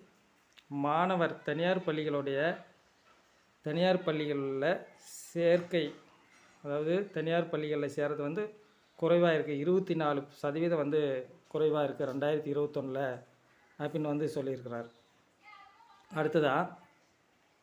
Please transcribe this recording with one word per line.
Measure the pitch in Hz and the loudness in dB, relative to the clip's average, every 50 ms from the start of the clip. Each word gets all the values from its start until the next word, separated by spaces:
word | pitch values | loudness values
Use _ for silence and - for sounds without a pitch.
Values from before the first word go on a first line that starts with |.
| - _ _ _ _ _ _ _ _ _ - - _ - 139 143 | -16 _ _ _ _ _ _ _ _ _ -20 -20 _ -8 -6 -2
மாணவர் | 139 147 151 160 180 185 185 175 165 147 - - | 0 2 2 2 2 2 2 2 2 0 -2 -4
தனியார் | - - 147 156 170 180 190 185 180 | -4 -4 -2 0 2 2 0 0 0
பள்ளிகளுடைய, | 170 151 156 151 151 143 143 139 139 135 139 151 170 196 - - - _ _ _ _ _ _ _ _ _ _ _ _ _ _ _ _ _ _ - | -2 -2 -2 -2 -2 -2 -2 -2 -2 0 0 0 0 -2 -4 -10 -20 _ _ _ _ _ _ _ _ _ _ _ _ _ _ _ _ _ _ -6
தனியார் | 156 151 165 180 185 185 175 180 | -4 0 2 4 4 4 2 2
பள்ளிகளில் | 170 156 151 151 151 143 139 139 135 135 135 139 165 190 - - - - - - - - - | 0 0 0 0 -2 -2 -2 -2 -2 -2 0 0 0 0 0 -4 -14 -20 -20 -20 -20 -18 -18
சேர்க்கை, | - - - 170 170 170 175 175 175 175 185 170 151 147 - - - - - - _ _ _ - - - - _ - | -14 -8 -2 2 4 6 6 4 4 2 0 0 0 -2 -6 -12 -20 -20 -20 -20 _ _ _ -20 -20 -20 -20 _ -8
அதாவது | 143 143 151 151 160 175 196 208 196 | -4 -2 -2 0 0 0 0 0 -2
தனியார் | - 160 156 165 165 170 170 165 | -4 -4 -2 0 0 0 0 0
பள்ளிகளில் | 165 151 151 151 151 147 143 139 143 | -2 -4 -2 -2 -2 -2 -2 -2 -2
சேர்றது | 151 147 147 147 147 | -2 -2 -2 -2 -2
வந்து | 143 143 160 202 208 214 - - - _ _ _ _ _ _ - | -4 -4 -4 -4 -6 -8 -10 -16 -20 _ _ _ _ _ _ -2
குறைவா | 165 165 170 175 175 170 | 2 4 6 6 6 6
இருக்கு. | 160 151 139 151 147 139 | 4 2 2 0 -2 -2
இருபத்தி | 147 170 180 190 185 - 170 | 0 2 2 2 2 0 0
நாலு | 160 156 147 143 143 139 - - | 0 2 0 0 0 -4 -8 -10
சதவீதம் | - - 143 143 160 170 170 170 156 | -6 -4 -2 0 0 0 2 2 0
வந்து | 143 143 147 156 147 139 135 127 127 - - - _ - | 0 2 2 2 2 0 -2 -4 -6 -10 -16 -20 _ -6
குறைவா | - 151 156 156 156 151 | -2 2 2 2 4 2
இருக்கு | 147 139 131 - 147 | 0 0 0 -2 -4
ரெண்டாயிரத்தி | 131 127 139 139 147 156 151 151 143 | -4 -2 0 0 0 0 0 -2 -2
இருபத்தொன்னுல | 143 147 147 147 147 147 135 135 131 135 139 131 123 123 - _ _ _ _ _ _ _ _ _ _ - | -2 -2 -2 -2 -2 -4 -6 -4 -4 -2 -2 -4 -4 -8 -12 _ _ _ _ _ _ _ _ _ _ -8
அப்படின்னு | 147 147 147 160 151 151 | -8 -4 -4 -2 -2 -2
வந்து | 147 147 156 147 | -2 -2 -2 -2
சொல்லியிருக்கிறார். | - 151 131 135 131 127 123 120 117 117 120 - - _ _ _ _ _ _ _ _ _ - - - - - - - - - - - - _ - | -2 -4 -4 -4 -6 -6 -8 -8 -8 -8 -10 -12 -16 _ _ _ _ _ _ _ _ _ -20 -20 -20 -20 -20 -20 -20 -20 -20 -20 -20 -20 _ -8
அடுத்ததா, | 180 156 151 156 - 170 151 139 131 156 180 175 - - - - _ _ _ _ _ _ _ _ _ _ _ _ _ _ | -4 -2 0 2 2 2 2 4 2 2 0 -2 -6 -16 -20 -20 _ _ _ _ _ _ _ _ _ _ _ _ _ _